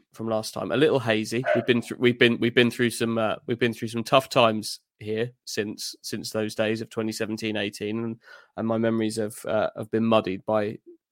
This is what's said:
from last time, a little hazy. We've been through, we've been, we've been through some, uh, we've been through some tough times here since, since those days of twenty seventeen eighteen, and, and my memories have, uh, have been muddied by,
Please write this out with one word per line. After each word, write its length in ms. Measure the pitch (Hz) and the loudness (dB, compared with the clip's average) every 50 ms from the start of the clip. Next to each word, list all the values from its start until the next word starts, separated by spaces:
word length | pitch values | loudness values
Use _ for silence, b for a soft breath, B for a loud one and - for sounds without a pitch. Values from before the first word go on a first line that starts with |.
| - _ | -16 _
from 160 | _ - 113 113 | _ -8 -4 -2
last 260 | 110 107 107 - - | -2 -2 -2 -4 -6
time, 160 | - 104 90 | -6 -4 -2
a 60 | 80 | 2
little 240 | 127 143 - 117 135 | 4 4 4 4 2
hazy. 440 | 113 117 110 110 110 107 113 120 131 - - | 2 2 0 0 0 -2 -4 -2 0 0 0
We've 120 | 120 117 | 2 2
been 160 | - 123 120 | 2 2 2
through, 140 | - - - - | 0 -4 -2 2
we've 200 | 120 123 120 - | 2 2 4 6
been, 200 | 123 117 117 - | 4 4 4 2
we've 160 | 107 120 120 | 0 2 4
been 160 | 127 120 117 | 4 4 4
through 200 | - - 123 117 | 4 2 0 0
some, 280 | - - 117 113 113 113 | 0 0 -2 0 0 0
uh, 180 | 110 104 - - - | 0 -2 -2 -4 -4
we've 120 | - 123 113 | -6 -2 0
been 160 | 127 117 113 | 0 0 0
through 140 | - 120 110 | -4 -8 -6
some 160 | 113 117 110 | -6 -6 0
tough 240 | - - 135 - - | 2 4 4 4 4
times 500 | - 139 120 113 110 107 101 - - - _ _ _ _ | 4 4 4 4 4 0 -4 -6 -10 -12 _ _ _ _
here 320 | - 104 110 110 117 127 123 _ _ | -8 -6 -4 -2 -4 -4 -6 _ _
since, 520 | - - 110 104 107 101 - - - - - | -6 -4 -4 -4 -4 -6 -8 -10 -12 -12 -12
since 280 | - - - 107 - - | -10 -8 -8 -8 -8 -6
those 240 | - 110 107 107 - | -4 -4 -4 -2 -2
days 260 | - 110 107 113 110 | -2 -2 0 -2 -2
of 100 | 117 - | -6 -6
twenty 200 | - 117 110 110 | -6 -4 -4 -4
seventeen 460 | 110 - 113 101 110 107 113 110 107 | -4 -4 -4 -4 -4 -4 -4 -4 -4
eighteen, 480 | 107 101 101 104 - 107 104 107 113 117 | -2 -4 -4 -6 -6 -6 -6 -4 -4 -4
and, 120 | 113 113 117 B B B B B B B | -6 -8 -10 B B B B B B B
and 120 | - 110 113 | -4 -2 0
my 100 | 113 113 | 0 2
memories 380 | 113 113 113 113 110 110 107 | 2 2 2 2 0 0 -2
have, 180 | 113 107 104 - - - | -2 -4 -6 -8 -8 -6
uh, 240 | - 98 107 92 - - | -2 0 0 0 -2 -4
have 140 | - 107 - | -6 -6 -4
been 140 | - 110 113 | 0 0 4
muddied 420 | 113 113 110 104 - 92 98 - | 4 4 4 4 2 -2 -4 -2
by, 320 | - 110 107 104 104 - - _ - - - _ _ | 0 0 0 0 -2 -6 -8 _ -20 -20 -20 _ _